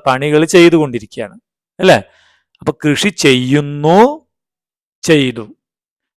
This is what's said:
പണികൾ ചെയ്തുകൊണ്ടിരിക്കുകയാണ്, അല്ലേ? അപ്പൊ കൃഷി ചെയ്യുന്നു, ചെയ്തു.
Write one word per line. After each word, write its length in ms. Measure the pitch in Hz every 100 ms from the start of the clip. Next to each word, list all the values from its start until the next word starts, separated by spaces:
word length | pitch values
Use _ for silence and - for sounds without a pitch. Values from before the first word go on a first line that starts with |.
| -
പണികൾ 340 | 131 147 151 160
ചെയ്തുകൊണ്ടിരിക്കുകയാണ്, 920 | 185 170 165 147 120 110 - 107 220 _ _ _ _
അല്ലേ? 200 | 185 127 - _ _ _ _ _
അപ്പൊ 120 | - -
കൃഷി 260 | 151 143 208 -
ചെയ്യുന്നു, 760 | 151 127 127 143 143 147 151 180 247 311 _ _ _ _ _ _ _ _
ചെയ്തു. 420 | - 156 131 120 107 - _ _ _ _ _ _